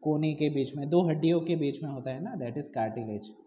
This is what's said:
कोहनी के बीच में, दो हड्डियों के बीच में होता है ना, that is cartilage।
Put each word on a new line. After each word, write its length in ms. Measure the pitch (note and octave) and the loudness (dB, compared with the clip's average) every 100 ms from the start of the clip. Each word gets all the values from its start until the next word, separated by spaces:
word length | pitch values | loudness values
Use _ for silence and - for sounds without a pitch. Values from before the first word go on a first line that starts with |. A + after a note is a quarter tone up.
कोहनी 320 | - D3+ D#3 | 2 2 2
के 160 | D3 D3+ | 2 0
बीच 260 | C#3+ C3 D3 | 2 -2 -2
में, 120 | C#3+ | 2
दो 200 | E3+ F3+ | 4 4
हड्डियों 320 | D3+ D#3+ E3+ | 4 4 2
के 160 | E3 E3 | 2 0
बीच 260 | C#3+ C#3 | 0 -2
में 80 | D#3+ | -4
होता 200 | C3+ B2+ | -4 -6
है 100 | C3 | -6
ना, 120 | F#3 | -6
that 180 | A3 A#2+ | -6 -6
is 120 | C3 C#3+ C3 | -6 -6 -2
cartilage। 480 | A2 A2 A2 G#2 - - | -2 -2 -4 -6 -8 -16